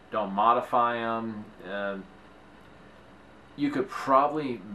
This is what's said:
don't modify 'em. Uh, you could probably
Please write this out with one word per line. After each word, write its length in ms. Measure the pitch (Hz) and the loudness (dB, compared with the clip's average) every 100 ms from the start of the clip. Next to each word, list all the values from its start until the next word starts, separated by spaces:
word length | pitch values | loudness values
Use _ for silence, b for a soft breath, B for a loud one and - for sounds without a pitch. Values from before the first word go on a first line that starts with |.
| - | -8
don't 200 | 110 98 | -4 -2
modify 680 | 98 110 123 - 127 120 117 | 2 4 4 2 2 2 0
'em. 480 | 113 113 113 107 107 - 90 | -2 -4 -6 -10 -14 -16 -10
Uh, 300 | 101 101 98 92 - - - - - - - - - - - - - - - | -6 -6 -6 -12 -20 -20 -20 -20 -20 -20 -20 -20 -20 -20 -20 -20 -20 -14 -4
you 160 | 143 | -2
could 180 | 139 131 | 0 -4
probably 720 | - - 135 147 151 135 117 101 | -4 4 6 6 0 -4 -6 -8